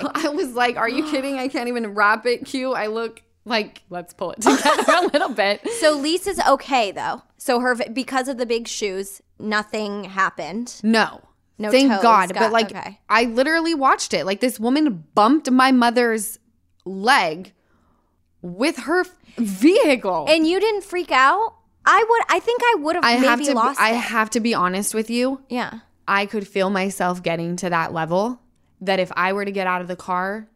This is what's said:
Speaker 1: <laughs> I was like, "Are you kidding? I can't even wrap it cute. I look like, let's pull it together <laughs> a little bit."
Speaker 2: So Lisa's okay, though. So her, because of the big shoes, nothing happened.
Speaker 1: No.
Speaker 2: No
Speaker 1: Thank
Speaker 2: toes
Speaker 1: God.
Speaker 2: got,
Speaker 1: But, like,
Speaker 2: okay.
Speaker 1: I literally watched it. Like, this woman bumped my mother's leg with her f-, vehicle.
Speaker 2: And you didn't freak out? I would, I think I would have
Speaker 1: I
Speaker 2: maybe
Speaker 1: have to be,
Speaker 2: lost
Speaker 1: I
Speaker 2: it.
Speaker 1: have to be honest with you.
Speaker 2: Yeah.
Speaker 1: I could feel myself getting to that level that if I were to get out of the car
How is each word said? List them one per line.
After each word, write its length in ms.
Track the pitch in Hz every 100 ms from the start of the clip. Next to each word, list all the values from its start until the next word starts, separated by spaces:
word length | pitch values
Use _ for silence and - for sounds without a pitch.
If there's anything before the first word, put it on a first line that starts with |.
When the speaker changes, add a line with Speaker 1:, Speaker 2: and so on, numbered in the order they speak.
| 285
Speaker 1:
<laughs> 80 |
I 140 | 285 311
was 240 | 294 277
like, 240 | 240 247 240
"Are 120 | 226
you 220 | 269 311
kidding? 280 | 294 269 269
I 100 | 254
can't 180 | 277 240
even 260 | 240 220
wrap 320 | 202 208 220 240
it 180 | 233
cute. 300 | - 269 254 180
I 120 | 214
look 340 | 220 226 226 _ _ 214
like, 360 | 226 202 - -
let's 240 | 175 175
pull 200 | - 175
it 100 | -
together 400 | 240 262 285 523 -
<laughs> 20 |
a 180 | 330 359
little 180 | 285 359
bit." 360 | 214 202 208 403 466
Speaker 2:
So 120 | 311 294
Lisa's 420 | 294 349 392 359 226
okay, 440 | 269 - 262 202
though. 300 | 156 135 233 - -
So 220 | - 240
her, 140 | 254 240 -
because 380 | 226 254 262 254
of 80 | 240
the 80 |
big 240 | 240 233 233
shoes, 540 | - 208 185 196 - _ -
nothing 640 | 214 214 208 220 208 208
happened. 760 | 185 196 185 - 156 202 240 -
Speaker 1:
No. 400 | 214 226 160 - _ _ _ -
Speaker 2:
No 120 | 208
Speaker 1:
Thank 200 | 254 269
Speaker 2:
toes 120 | 202
Speaker 1:
God. 300 | 233 214 180
Speaker 2:
got, 40 | 190
Speaker 1:
But, 120 | 220
like, 180 | 226 214
Speaker 2:
okay. 260 | 185 - 196 -
Speaker 1:
I 160 | 220
literally 500 | 247 226 277 330 330
watched 380 | 320 269 415 -
it. 100 | 175 143
Like, 140 | 214
this 180 | 254 220
woman 440 | 226 285 302 175 -
bumped 360 | - 214 302 285
my 220 | 254 262
mother's 680 | 254 233 240 240 220 202 - _ _ _ _ 175
leg 680 | 190 214 269 175 156 185 _ _ _ _ _ _ _ _ _
with 360 | 175 180 285 277
her 200 | 226 349
f-, 140 | 349 _ _ -
vehicle. 880 | 214 185 277 427 392 254 208 170 147
Speaker 2:
And 180 | 320 311
you 120 | 381
didn't 260 | 427 415
freak 260 | - 359 349
out? 420 | 269 269 359 440 - _ _
I 180 | - 359 440
would, 140 | 466 -
I 100 | 339
think 220 | - 480
I 120 | 480 415
would 140 | 294 339
have 80 |
Speaker 1:
I 100 | 262 247
Speaker 2:
maybe 100 | 262
Speaker 1:
have 140 | 247
to 60 | 294
be, 40 |
Speaker 2:
lost 240 | 247 240 277
Speaker 1:
I 100 | 214
Speaker 2:
it. 60 | 240
Speaker 1:
have 340 | 226 226 220
to 100 | 240
be 140 | 226
honest 400 | 165 180 185 202
with 160 | 220 220
you. 320 | 240 254 269 -
Speaker 2:
Yeah. 300 | 247 202 226 - _ -
Speaker 1:
I 160 | 196
could 240 | 202 220 196
feel 220 | 196 190
myself 520 | 196 196 190 180 180
getting 340 | 170 165 170 180
to 120 | 185
that 220 | 170 160
level 480 | 165 160 175 220 247 _ _ _ -
that 180 | 190 190
if 120 | 180
I 180 | - 185
were 100 | 202
to 80 | 202
get 140 | 196 185
out 160 | 180
of 60 | 180
the 80 | 180
car 520 | - 180 190 214 214